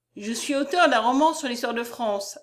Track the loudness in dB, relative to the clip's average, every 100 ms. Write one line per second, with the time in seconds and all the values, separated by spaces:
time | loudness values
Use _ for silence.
0 | _ -14 -8 -8 -2 -2 0 4 4 4
1 | 2 4 4 2 -4 -4 -4 -4 -6 -6
2 | -4 -4 -6 -14